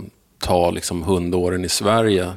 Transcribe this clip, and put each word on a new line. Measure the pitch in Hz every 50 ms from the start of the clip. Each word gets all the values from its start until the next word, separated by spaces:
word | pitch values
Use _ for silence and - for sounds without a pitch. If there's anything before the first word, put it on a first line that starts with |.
| - - - _ _ _ _ -
ta | - - 92 90 87 87
liksom | 90 90 - - 90 87
hundåren | 80 92 95 90 87 87 90 90 90 90 92 92 92
i | 85
Sverige | - - 104 101 110 113 113 110 101 92 90 90 90